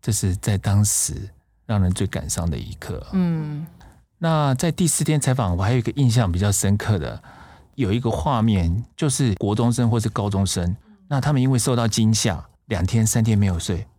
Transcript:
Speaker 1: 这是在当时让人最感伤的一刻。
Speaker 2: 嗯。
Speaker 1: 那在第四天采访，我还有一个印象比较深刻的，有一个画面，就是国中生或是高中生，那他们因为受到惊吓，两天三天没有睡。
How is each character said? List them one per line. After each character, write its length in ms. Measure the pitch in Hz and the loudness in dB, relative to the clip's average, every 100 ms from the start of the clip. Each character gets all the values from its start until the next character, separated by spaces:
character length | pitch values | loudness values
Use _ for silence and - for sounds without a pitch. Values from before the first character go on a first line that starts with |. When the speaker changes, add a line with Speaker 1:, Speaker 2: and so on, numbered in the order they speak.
Speaker 1:
这 100 | - | -2
是 240 | 107 98 90 | 0 0 -2
在 220 | - 101 | -2 -2
当 260 | 104 101 | 2 2
时 460 | 101 - - - 98 - _ _ - | 2 0 -4 -6 -12 -16 _ _ -4
让 160 | 104 | 0
人 80 | 92 | 2
最 120 | 90 98 | 0 -2
感 240 | - 71 | -4 -6
伤 200 | - 85 | -4 -4
的 80 | 65 | -4
一 160 | 50 | -8
刻。 340 | - - - - | -12 -10 -12 -6
Speaker 2:
嗯。 520 | 190 175 165 151 147 165 - - - _ _ | -2 0 -2 -4 -8 -10 -16 -20 -20 _ _
Speaker 1:
那 340 | 170 160 143 131 | 0 2 2 2
在 140 | 175 | 0
第 160 | 160 175 | 0 0
四 180 | - | 0
天 180 | 156 156 | 0 0
采 120 | 135 | 2
访， 220 | 127 101 87 | 0 0 0
我 80 | |
还 80 | 95 | 2
有 60 | 127 | 0
一 40 | |
个 120 | 117 - | 0 2
印 140 | 131 | 2
象 200 | 113 104 | 4 2
比 100 | 85 | 2
较 120 | 104 | 0
深 240 | 95 98 104 | 2 2 0
刻 220 | - 101 | 0 -2
的， 240 | 69 55 - - - - - - | -2 -8 -16 -20 -20 -20 -20 -4
有 180 | 113 | 0
一 60 | 110 | 0
个 100 | 123 | 0
画 320 | 110 - 123 | -2 0 2
面， 420 | 113 101 85 90 - - | 2 2 2 -2 -6 -4
就 120 | 156 | -2
是 280 | - 135 95 | 0 0 0
国 180 | 98 | -2
中 180 | 107 120 | 0 0
生 160 | 117 120 | 2 2
或 80 | 117 | 2
是 100 | 107 | 0
高 180 | - 104 | -2 -2
中 160 | 104 | 0
生， 320 | 98 - 87 90 - - _ | 0 0 -2 -4 -10 -20 _
那 140 | 139 | -2
他 100 | 139 | 0
们 80 | 143 | 2
因 120 | 131 | 2
为 80 | 127 | 2
受 160 | 110 120 | 2 2
到 120 | 113 | 0
惊 240 | 107 110 | 2 2
吓， 320 | 110 - 82 - _ _ | 2 0 -4 -10 _ _
两 180 | 95 | -4
天 220 | 92 117 107 | 0 2 2
三 180 | 120 | 2
天 140 | 110 107 | 2 2
没 80 | 101 | 2
有 140 | 85 | 0
睡。 260 | - 87 101 | -4 -6 -6